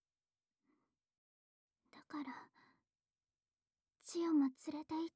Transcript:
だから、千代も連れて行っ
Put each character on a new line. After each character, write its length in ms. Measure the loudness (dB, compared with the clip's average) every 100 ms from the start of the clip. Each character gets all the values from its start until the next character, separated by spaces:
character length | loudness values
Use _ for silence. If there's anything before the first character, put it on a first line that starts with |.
| _ _ _ _ _ _ _ _ _ _ _ _ _ _ _ _ _ _ _
だ 100 | -20 -10
か 100 | -8
ら、 40 | -8 -10 -14 -20 -20 _ _ _ _ _ _ _ _ _ _ _ _ _
千 200 | -6 -2
代 100 | 4
も 60 | 6
連 380 | 4 2 -6 -6
れ 60 | -4
て 80 |
行 120 | -4
っ 20 | -4